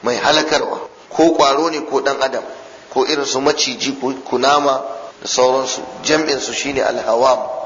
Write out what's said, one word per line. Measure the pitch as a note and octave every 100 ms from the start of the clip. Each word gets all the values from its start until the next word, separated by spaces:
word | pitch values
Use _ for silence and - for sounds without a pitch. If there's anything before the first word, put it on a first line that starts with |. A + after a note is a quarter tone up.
mai | A2+ A#2
halakarwa. | G2 D#3 D#3 D3 - - - - -
Ko | - E3 D#3+
ƙwaro | A3+ D3+ E3
ne | D3+
ko | D3 C3+
ɗan | C3+ C3
adam, | C3 B2 - - - - -
ko | - C3
irin | D3 C3+
su | C3
maciji | C#3 D3 - A#2+ C3+ -
ko | B2+ C3+
kunama | - B2 C3 D3 C#3+ C3+ - - - -
da | -
sauransu. | - B2+ C3 C3 - - -
Jam'in | - D#3 D#3 C3+
su | B2
shine | A#2+ C#3 C3+
alhawam. | G#2+ A#2+ A2 A2+ C3 B2 - -